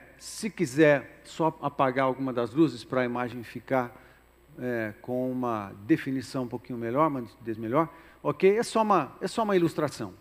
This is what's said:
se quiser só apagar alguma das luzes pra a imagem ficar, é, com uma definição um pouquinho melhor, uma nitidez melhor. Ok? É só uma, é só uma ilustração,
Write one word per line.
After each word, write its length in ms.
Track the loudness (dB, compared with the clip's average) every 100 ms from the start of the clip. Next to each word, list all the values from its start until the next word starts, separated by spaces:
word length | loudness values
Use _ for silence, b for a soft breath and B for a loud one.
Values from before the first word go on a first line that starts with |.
| -14 -20
se 300 | -16 -8 -6
quiser 720 | -2 0 6 6 6 2 -18
só 340 | -12 -2 -2 0
apagar 460 | -4 0 0 2 0
alguma 260 | 0 -4
das 220 | -2 -2
luzes 280 | 2 2 2
pra 200 | -4 -2
a 20 |
imagem 380 | 0 -2 -4 -6
ficar, 520 | -12 -12 -2 0 0 -6 b b b _ _ -10
é, 360 | -6 -4 -4 -8
com 280 | -8 -4 -4
uma 420 | -2 -2 -4 -6 -6 0
definição 580 | 0 0 -6 -4 -6
um 40 | -6
pouquinho 300 | -8 -8 -8
melhor, 300 | -2 2 2
uma 120 | 0
nitidez 380 | -8 -12 -10 -6
melhor. 320 | -2 0 0 B B B
Ok? 340 | -4 2 4 4
É 60 |
só 180 | 2 2
uma, 320 | 4 4 2 -4
é 80 | -6
só 140 | -2
uma 120 | 2
ilustração, 600 | 4 2 0 -4 -4 -10 -12